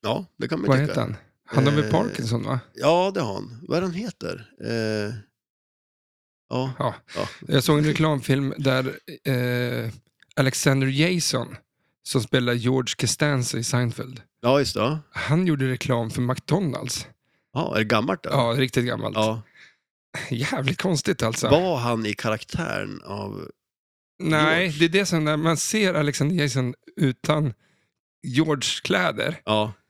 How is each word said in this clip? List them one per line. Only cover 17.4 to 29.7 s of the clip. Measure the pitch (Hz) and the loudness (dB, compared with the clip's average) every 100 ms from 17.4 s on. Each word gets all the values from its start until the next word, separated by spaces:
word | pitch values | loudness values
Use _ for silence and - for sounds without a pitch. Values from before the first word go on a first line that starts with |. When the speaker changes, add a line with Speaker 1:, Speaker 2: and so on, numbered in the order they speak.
| _ | _
Speaker 1:
Ja, | 127 - | -4 -2
är | 104 | 0
det | |
gammalt | 110 113 131 185 | 2 2 2 -2
då? | - | 0
Speaker 2:
Ja, | 135 117 120 | 0 2 2
riktigt | 131 - 123 | 0 2 0
gammalt. | 110 107 107 | -2 -4 0
Speaker 1:
Ja. | 110 110 - _ - _ _ _ _ - - | 0 0 -8 _ -20 _ _ _ _ -12 -6
Speaker 2:
Jävligt | 117 139 262 135 180 | -4 -4 0 0 0
konstigt, | 190 160 - 190 | 0 0 0 0
alltså. | 113 113 120 | 0 0 4
Speaker 1:
Var | 147 185 143 | 4 4 0
han | 120 117 107 | 0 0 -2
i | |
karaktären | 101 117 110 - - 165 101 101 101 | -4 -2 -4 -4 -6 -4 -6 -6 -10
av | - 101 101 101 78 - _ _ _ _ _ _ | -10 -8 -8 -10 -12 -18 _ _ _ _ _ _
Speaker 2:
Nej, | 170 156 151 160 180 | 0 2 4 2 0
Speaker 1:
George? | 147 | 2
Speaker 2:
det | |
är | 170 185 | 2 4
det | 202 | 2
som | 170 | 0
när | 151 151 | 2 2
man | 160 160 | 2 0
ser | - 214 196 | 0 0 2
Alexander | 175 147 - 143 180 | 2 0 0 0 2
Jason | 147 123 123 127 - - | 0 0 -2 -6 -14 0
utan | 139 123 - 151 147 - _ _ _ _ _ _ - | 0 0 0 0 0 -4 _ _ _ _ _ _ -4
George | 123 156 147 - - | 0 2 0 -2 -4
kläder. | - 185 180 107 - 165 | 0 0 2 0 -4 -4
Speaker 1:
Ja. | - 214 107 | 0 0 0